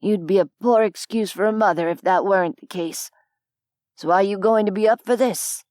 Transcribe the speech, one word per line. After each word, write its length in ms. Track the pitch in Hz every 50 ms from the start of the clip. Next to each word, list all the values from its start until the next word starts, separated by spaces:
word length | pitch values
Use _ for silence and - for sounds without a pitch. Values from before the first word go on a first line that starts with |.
You'd 260 | - 190 214 202 165
be 120 | 156 185 196
a 100 | 175 143 _ _
poor 220 | - 240 240 226
excuse 500 | 220 214 180 - - - - 226 220 190
for 120 | - - 185
a 80 | 214
mother 360 | 214 220 220 202 175 156 170 165
if 140 | 170 -
that 220 | - - 185 180 147
weren't 360 | 196 202 190 180 170 151 _
the 60 | -
case. 440 | - - 185 170 165 165 - - - _ _ _ _ _ _ _ _ _ _ _ _ _ _ _ _ _
So 160 | _ - 160
are 100 | 170 185
you 160 | 196 202 202 196
going 280 | 190 220 226 220 214
to 60 | 208
be 160 | 196 196 214 220
up 160 | 220 240 _
for 120 | - 247
this? 480 | 233 254 247 202 - - - - - - _